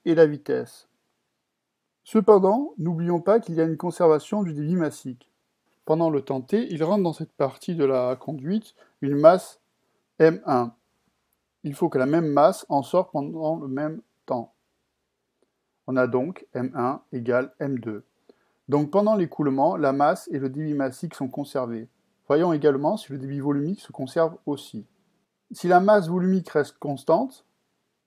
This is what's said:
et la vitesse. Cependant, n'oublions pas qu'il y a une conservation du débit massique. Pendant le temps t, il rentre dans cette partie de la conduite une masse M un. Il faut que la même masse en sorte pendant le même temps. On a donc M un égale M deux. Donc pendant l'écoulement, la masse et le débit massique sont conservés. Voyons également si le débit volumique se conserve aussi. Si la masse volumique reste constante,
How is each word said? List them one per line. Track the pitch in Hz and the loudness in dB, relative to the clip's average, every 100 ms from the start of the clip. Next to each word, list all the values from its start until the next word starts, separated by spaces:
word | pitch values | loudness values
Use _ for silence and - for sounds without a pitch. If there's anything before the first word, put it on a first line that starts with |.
| 175 | 0
et | 165 | 4
la | 160 | 4
vitesse. | 147 - 131 120 - _ _ _ _ _ _ _ _ _ _ _ _ | 2 -4 -4 -6 -14 _ _ _ _ _ _ _ _ _ _ _ _
Cependant, | - 220 196 208 185 226 294 262 | -2 2 6 8 6 2 -2 -6
n'oublions | 165 165 170 175 | -4 -2 -2 0
pas | 170 220 | 2 2
qu'il | 220 165 | 0 -2
y | |
a | 165 | -2
une | 156 | -2
conservation | 175 - 170 156 - 214 | -6 2 4 4 0 -4
du | 190 | -4
débit | 147 151 180 | -4 -2 -2
massique. | 151 - 131 123 _ _ _ _ _ _ - | -2 -6 -14 -16 _ _ _ _ _ _ -2
Pendant | 160 165 | 0 2
le | 143 | -2
temps | 135 135 | -4 -6
t, | 127 208 247 | -2 -2 -2
il | 165 | -4
rentre | 160 208 | 0 0
dans | 175 | -2
cette | 151 160 | -4 -10
partie | - 139 - - 165 | -4 -4 -4 -8 -2
de | |
la | 135 131 123 131 | 0 0 -2 -4
conduite | - 151 139 214 - _ _ - | -8 -10 -4 -6 -6 _ _ -8
une | 139 143 | -4 6
masse | 156 185 - - _ _ _ _ _ - | 6 6 0 -20 _ _ _ _ _ 4
M | 160 180 - | 4 4 -2
un. | 127 120 - _ _ _ _ _ _ _ _ | -2 -2 -8 _ _ _ _ _ _ _ _
Il | 151 143 | -12 -4
faut | 165 | -2
que | 139 | 0
la | 131 | 0
même | 160 160 | 0 0
masse | 143 156 190 - | 4 4 2 -4
en | 143 | -4
sorte | 127 175 185 | 0 -2 -2
pendant | 151 143 160 156 165 | -4 -8 -6 -4 -4
le | 139 | -6
même | 131 151 160 - _ - | -6 -6 -8 -16 _ -6
temps. | 123 120 _ _ _ _ _ _ _ _ _ _ _ _ _ - | -6 -8 _ _ _ _ _ _ _ _ _ _ _ _ _ -4
On | 131 | 0
a | 123 | 2
donc | 127 147 190 - | 0 -2 -8 -12
M | 127 127 139 | -8 -6 -4
un | 123 147 _ | -4 -6 _
égale | 131 117 120 139 - | -8 0 0 0 -6
M | 143 127 | -6 -6
deux. | 113 104 - _ _ _ _ _ - | -8 -12 -14 _ _ _ _ _ -2
Donc | 143 147 | -2 0
pendant | 190 208 220 | 0 2 2
l'écoulement, | 170 - 147 135 151 185 | -2 -2 -2 0 0 0
la | 143 | 0
masse | 139 147 - - | 2 0 0 -6
et | 147 | -6
le | 135 | -6
débit | 139 156 | -6 -6
massique | 147 135 123 170 | -4 -4 -6 -12
sont | - 131 | -8 -8
conservés. | 143 143 139 123 113 113 _ _ _ - | -8 -8 -6 -6 -8 -12 _ _ _ 0
Voyons | 147 175 | 2 2
également | 156 147 135 151 214 | 2 2 2 0 -4
si | - | -6
le | 135 | -12
débit | 135 139 | -10 -6
volumique | 139 143 147 208 | -2 -2 -2 -6
se | - | -10
conserve | - 131 170 165 170 - | -12 -6 -2 -2 -2 -8
aussi. | 143 - 110 - _ _ _ _ _ - | -8 -10 -16 -18 _ _ _ _ _ -20
Si | - 175 | -6 4
la | 175 | 6
masse | 190 208 160 | 6 4 4
volumique | 180 185 190 165 | 0 0 0 0
reste | 156 139 - | -2 -2 -4
constante, | 143 135 - 175 262 - _ _ _ _ _ _ | -8 -6 0 0 0 -8 _ _ _ _ _ _